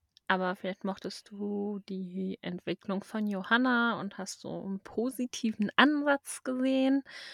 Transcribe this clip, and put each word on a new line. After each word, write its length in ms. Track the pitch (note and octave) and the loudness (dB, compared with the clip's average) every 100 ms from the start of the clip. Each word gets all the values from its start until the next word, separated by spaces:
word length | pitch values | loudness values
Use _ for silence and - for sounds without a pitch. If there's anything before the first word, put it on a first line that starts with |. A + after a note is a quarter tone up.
| _ _ _ | _ _ _
Aber 280 | F#3+ F#3 F#3 | 0 0 -2
vielleicht 280 | F#3+ F#3+ | -6 -4
mochtest 460 | G3 F#3+ G3 - - | -6 -6 -8 -10 -14
du 480 | G3+ G#3 G3+ G3+ G3+ - | -8 -4 -2 -4 -6 -8
die 520 | F#3+ F3+ F#3 F#3+ F#3+ | -8 -6 -6 -6 -6
Entwicklung 600 | F3 F3+ - F3+ - G3 | -8 -6 -6 -6 -4 -4
von 240 | - A3 G#3 | -4 -4 -2
Johanna 720 | G3 F#3 A#3 B3+ A#3+ A#3 G3+ | -2 2 4 6 4 4 0
und 180 | G3 - | -4 -8
hast 220 | F#3 - | -10 -8
so 220 | - E3+ | -8 -6
einen 160 | F#3+ G3 | -6 -8
positiven 920 | - - A#3+ C4 B3 - A3+ G#3+ G#3 - | -6 -2 -2 -2 -6 -2 -4 0 0 6
Ansatz 680 | C4+ D4 C#4+ C#4 - - | 6 6 2 2 0 -8
gesehen 600 | - B3+ C4 C4 C4 C#4 - - - | -4 0 2 4 4 4 0 -14 -16